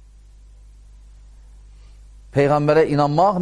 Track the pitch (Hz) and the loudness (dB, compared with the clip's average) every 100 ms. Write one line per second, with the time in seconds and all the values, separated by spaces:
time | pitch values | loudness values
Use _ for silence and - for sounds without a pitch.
0 | - - - - - - - - - - | -20 -20 -20 -20 -20 -20 -20 -20 -20 -20
1 | - - - - - - - - - - | -20 -20 -20 -20 -20 -20 -20 -20 -20 -20
2 | - - - 139 143 147 147 151 139 143 | -20 -20 -8 -2 0 0 0 0 0 0
3 | 143 151 190 185 | -2 0 0 0